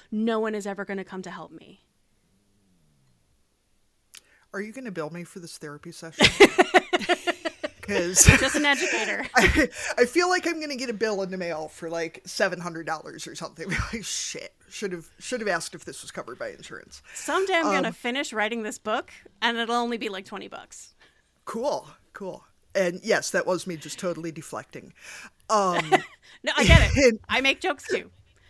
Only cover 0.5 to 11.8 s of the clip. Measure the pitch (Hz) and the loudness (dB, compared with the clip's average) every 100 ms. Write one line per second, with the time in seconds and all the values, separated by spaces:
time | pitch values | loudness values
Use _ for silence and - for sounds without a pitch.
0.5 | 214 202 196 196 196 185 190 180 180 156 | -2 -6 -6 -6 -8 -8 -10 -10 -12 -14
1.5 | 160 - 190 _ _ _ _ _ _ _ | -18 -20 -20 _ _ _ _ _ _ _
2.5 | _ _ _ _ _ _ _ _ _ _ | _ _ _ _ _ _ _ _ _ _
3.5 | _ _ _ _ _ _ - _ _ _ | _ _ _ _ _ _ -20 _ _ _
4.5 | 196 214 262 247 170 151 175 170 190 170 | -10 -10 -10 -8 -6 -6 -8 -12 -14 -16
5.5 | - 151 147 170 - 165 - 302 - - | -14 -14 -14 -16 -14 -12 2 2 8 8
6.5 | - - 349 - 359 220 359 - 311 330 | 8 4 4 4 -2 0 0 0 -4 -8
7.5 | - - - - 196 175 190 - 269 269 | -8 -12 -10 -4 -2 2 6 8 8 4
8.5 | 302 294 269 370 247 214 202 262 247 - | 4 2 2 0 0 -2 -2 2 6 6
9.5 | 262 277 - - - 240 339 359 359 339 | 6 2 -2 -6 0 2 4 2 2 0
10.5 | 320 302 262 254 202 220 196 190 185 170 | -4 -6 -6 -6 -2 -2 -2 -4 -6 -6
11.5 | 156 156 - | -6 -8 -10